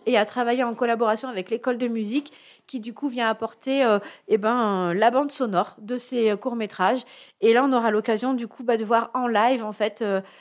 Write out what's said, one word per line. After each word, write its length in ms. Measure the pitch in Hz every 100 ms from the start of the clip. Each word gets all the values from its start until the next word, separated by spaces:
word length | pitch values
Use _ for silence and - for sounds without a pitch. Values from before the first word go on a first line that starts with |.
| -
et 120 | 233
a 80 | 208
travaillé 380 | 247 233 247
en 100 | 240
collaboration 540 | 233 240 233 226 220 262
avec 220 | 208 180
l'école 280 | 233 254 240
de 100 | 240
musique, 440 | 226 208 269 285 - - _ _
qui 120 | 254
du 140 | 220
coup 160 | 226 285
vient 200 | 247 226
apporter, 560 | 220 220 - 262 269
euh, 140 | 247 202 - - -
eh 100 | 214
ben, 540 | 214 247 214 190 180
la 180 | 180 226
bande 220 | 254 285
sonore 440 | - 233 180 208 -
de 160 | 214 247
ces, 340 | - 247 220
euh, 60 | 202
courts-métrages. 680 | 254 233 208 - 185 254 - - - _
Et 140 | 226
là, 100 | 233
on 80 | 277
aura 180 | 254 226
l'occasion 440 | 214 214 214 254
du 140 | 254 226
coup, 160 | -
bah, 120 | 240 226
de 80 |
voir 260 | 208 233 226
en 120 | 262 247
live 380 | 208 233 262
en 80 | 214
fait, 300 | 202 220 220
euh, 180 | 214 190 190 -